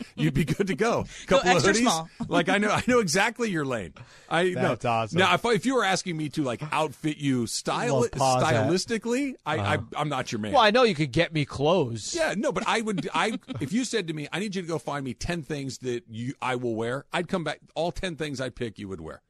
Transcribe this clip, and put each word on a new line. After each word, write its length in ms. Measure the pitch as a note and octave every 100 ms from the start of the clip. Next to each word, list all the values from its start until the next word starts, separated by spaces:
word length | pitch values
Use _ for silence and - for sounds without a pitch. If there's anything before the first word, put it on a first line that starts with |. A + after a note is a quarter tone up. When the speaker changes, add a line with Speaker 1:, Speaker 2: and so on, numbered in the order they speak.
| - -
Speaker 1:
you'd 180 | D#3
be 100 | C#3
good 220 | D#3 D#3+ G3
to 80 |
go. 300 | - A#3 D3 - - -
Speaker 2:
Go 100 | F#3
Speaker 1:
Couple 120 | A#3+
of 40 | E3+
Speaker 2:
extra 160 | F#3+
Speaker 1:
hoodies. 80 | A3
Speaker 2:
small. 280 | A#3+ E3 E3 -
<laughs> 100 | D#3
Speaker 1:
Like, 200 | E3+ F3
I 80 | G3+
know, 120 | G#3
I 120 | F#3 A3+
know 120 | B3
exactly 500 | F#3+ F3 A3 A#3 A3+
your 160 | D#3+
lane. 300 | C3+ A#2 E2 - - - -
I 240 | D#3+ F#3
Speaker 3:
That's 320 | F3 E3+ B2+
Speaker 1:
know. 60 | A#2+
Speaker 3:
awesome. 280 | A2+ A2+ E3+
Speaker 1:
Now, 120 | F#3
if, 100 | F3+ A#3
if 180 | A#3+
you 120 | B3 B3+
were 80 |
asking 340 | G3 F#3 F#3 D#3
me 100 | D3+
to, 120 | D#3
like, 200 | C3 A2 D3+
outfit 460 | C#3+ D#3 - D#3 D#3
you 280 | C#3+ B2+
styli-, 680 | A2 - - D3 A#3+ B2+ A#2+
Speaker 3:
La 60 | C#3+ C3+ B2+
Paz 20 | -
hat. 180 | A2+ G#2+
Speaker 1:
stylistically, 680 | F#3 - A3+ A#3 B3 C#4+ - -
I, 100 | D#3
Speaker 3:
Uh-huh. 200 | G2+ D3+ A2+ D3
Speaker 1:
I, 40 |
I'm 100 | D3+
not 220 | C3 -
your 80 | A2+
man. 120 | G#2
Speaker 3:
Well, 80 | B3+
I 80 | G#3+
know 100 | A#3+
you 140 | A#3 D3+
could 160 | D3+
get 200 | D#3 E3+
me 140 | D#3 C3+
clothes. 680 | - D3 F#3 B2 A2+ -
Speaker 1:
Yeah, 200 | E4 D#4+ F3+
no, 160 | C#4+
but 120 | F#3 -
I 160 | A3
would. 260 | A3 F#3+ -
I, 240 | D#3 G#3 B3 - -
if 120 | C#3
you 120 | A3+
said 240 | B3+ A3 E3+
to 40 |
me, 160 | D3+ D3
"I 60 | D#3
need 140 | G#3+ F#3
you 40 |
to 60 | E3
go 100 | D#3+
find 240 | - C#3+
me 100 | C3+
ten 280 | - - F3
things 360 | C#3 D3 C3+ -
that 240 | B2+ A#2+ -
you, 240 | A2+ B2 -
I 140 | B2 B2
will 180 | B2
wear," 320 | A2 A#2 C3+ -
I'd 160 | E3+ F3
come 160 | F#3+
back. 160 | D3+ - -
All 180 | D3 E3+
ten 240 | - F#3 D3+
things 220 | D3+ C3
I 100 | C3
pick, 280 | - A#2+ -
you 100 | G2+
would 120 | F2
wear. 220 | D#2 C2+ _